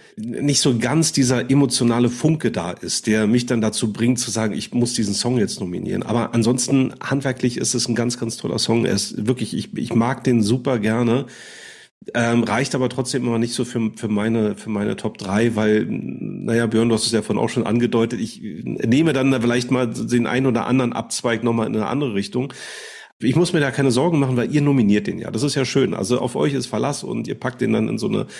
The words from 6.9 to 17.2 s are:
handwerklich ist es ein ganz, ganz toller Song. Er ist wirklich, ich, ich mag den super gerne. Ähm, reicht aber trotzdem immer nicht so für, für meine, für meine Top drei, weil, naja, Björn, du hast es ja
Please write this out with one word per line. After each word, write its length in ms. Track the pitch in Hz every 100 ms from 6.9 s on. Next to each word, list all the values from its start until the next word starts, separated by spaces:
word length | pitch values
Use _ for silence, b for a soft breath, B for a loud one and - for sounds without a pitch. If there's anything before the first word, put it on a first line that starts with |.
| -
handwerklich 540 | - 139 135 127 127 123
ist 160 | 117
es 140 | 123 -
ein 60 | 117
ganz, 240 | 120 120
ganz 180 | 117 -
toller 220 | 110 123
Song. 260 | - 117 113
Er 80 |
ist 320 | 101 - - 110
wirklich, 300 | 123 110 -
ich, 180 | - -
ich 180 | 120 117
mag 280 | 117 131
den 200 | 135 117
super 340 | 101 127 139 120
gerne. 480 | 107 117 117 127 143 B B B B B B _ -
Ähm, 300 | 120 117 120
reicht 320 | 107 110 139 135
aber 140 | 127
trotzdem 360 | 139 123 131 123
immer 140 | 117
nicht 140 | 117
so 100 | 127
für, 280 | 120 120 110 -
für 140 | 107
meine, 460 | 104 110 113 107 101
für 120 | -
meine 280 | 104 107 107
Top 200 | 110 -
drei, 380 | 98 104 120 107
weil, 300 | 110 107 98
naja, 760 | 104 - - 98 98 - 117 117
Björn, 220 | 110 117
du 60 | 113
hast 100 | -
es 80 |
ja 80 | 113